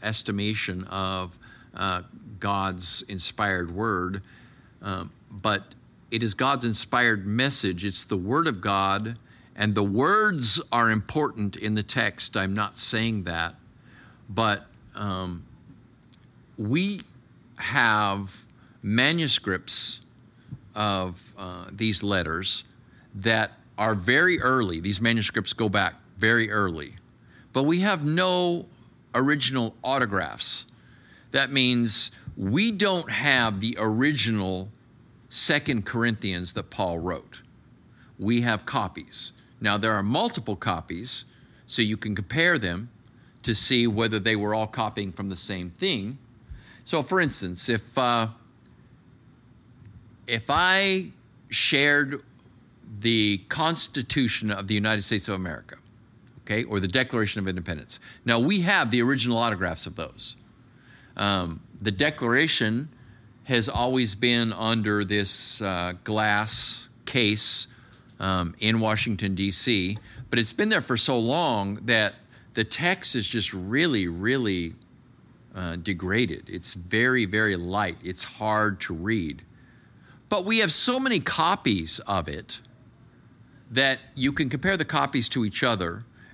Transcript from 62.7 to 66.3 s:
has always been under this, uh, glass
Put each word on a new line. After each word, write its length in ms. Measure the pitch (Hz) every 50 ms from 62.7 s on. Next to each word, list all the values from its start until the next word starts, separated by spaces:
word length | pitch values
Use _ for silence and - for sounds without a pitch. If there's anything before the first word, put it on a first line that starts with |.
| 110 123 151 165 - - - - - - - - - - -
has 240 | - 131 120 110 139
always 440 | - 107 123 127 131 131 123 107 98
been 380 | 98 123 123 120 120 117 113
under 540 | 107 87 110 113 117 113 104 107 104 104 104
this, 560 | 95 104 101 101 98 - - - - - -
uh, 320 | 107 98 92 87 87 90 90 90 -
glass 880 | - 107 107 107 107